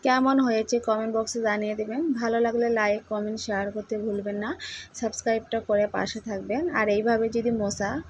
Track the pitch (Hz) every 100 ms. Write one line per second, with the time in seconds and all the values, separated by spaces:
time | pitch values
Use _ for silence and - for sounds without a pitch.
0 | 269 254 262 269 262 220 220 240 240 214
1 | 220 220 220 240 220 208 214 214 214 240
2 | 330 233 233 233 233 233 233 226 208 208
3 | - 214 214 220 - 202 202 208 208 214
4 | 220 202 202 202 214 359 - - - -
5 | 226 - - 226 226 226 220 208 208 196
6 | 196 220 226 196 196 233 349 214 214 208
7 | 220 226 226 233 233 233 202 202 202 262